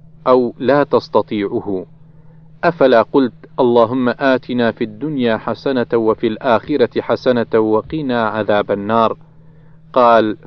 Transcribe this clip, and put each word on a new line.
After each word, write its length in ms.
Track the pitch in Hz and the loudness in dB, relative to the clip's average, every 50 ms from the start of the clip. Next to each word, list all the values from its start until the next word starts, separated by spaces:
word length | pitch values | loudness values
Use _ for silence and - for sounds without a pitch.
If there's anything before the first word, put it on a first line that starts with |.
| - - - - - | -20 -20 -20 -6 0
أو 260 | 127 127 127 123 117 - - | 2 2 2 2 -2 -4 -4
لا 240 | - 120 139 147 143 | -2 0 2 2 2
تستطيعه. 1000 | - - 117 - - - 113 101 - 113 104 98 95 120 113 92 104 98 92 85 - - _ - - - - - - - - - - - - - | 0 0 -2 -2 0 -2 -2 -2 -2 -4 -4 -4 -4 -6 -6 -6 -6 -8 -8 -8 -12 -20 _ -20 -20 -20 -20 -20 -20 -20 -20 -20 -20 -12 -2 -2
أفلا 380 | 175 165 - 139 131 127 113 | -2 0 2 2 4 4 4
قلت: 320 | 104 - - 147 135 117 - - - - - - | 2 2 0 0 0 0 -4 -12 -20 -14 -4 0
'اللهم 500 | 135 123 120 120 117 110 127 131 127 123 | 0 2 4 4 2 2 0 -2 -2 -2
آتنا 640 | 117 - 143 135 131 123 - - 123 123 120 113 | -2 0 0 0 0 0 -2 -6 -4 -2 -2 -2
في 120 | 101 - 120 | -2 -4 -8
الدنيا 540 | 110 107 107 135 156 156 135 123 117 110 | -8 -8 -10 -10 -8 -4 -2 0 0 -2
حسنة 500 | 107 - 120 113 - - 143 131 127 117 - - | -2 -4 -8 -8 -6 -4 -4 -2 -2 -2 -2 -2
وفي 340 | 117 113 110 110 - - | 0 0 0 -2 0 -2
الآخرة 720 | 113 110 - - 135 117 104 - - 147 135 123 107 - 117 | -4 -4 -4 0 0 0 0 0 -4 0 0 0 0 -2 -6
حسنة 580 | - - 120 107 - 131 123 120 113 - - 113 | -4 -2 -4 -2 0 0 0 0 -2 0 0 0
وقنا 680 | 110 107 107 107 107 - 160 160 151 131 123 117 113 | 0 2 0 -2 -2 -4 -8 -8 -6 -4 -2 -2 -2
عذاب 440 | 107 104 110 104 98 104 104 98 98 | -2 -4 -4 -2 0 0 0 0 -2
النار'؟" 460 | 104 101 101 104 113 117 113 107 104 - - _ _ - - - - - - - - - - - - | -4 -4 -2 -2 0 2 2 0 -2 -6 -14 _ _ -20 -20 -20 -20 -20 -20 -20 -20 -20 -20 -4 0
قال: 440 | 127 123 120 117 113 110 107 98 - - | 4 4 6 6 4 4 0 -4 -8 -14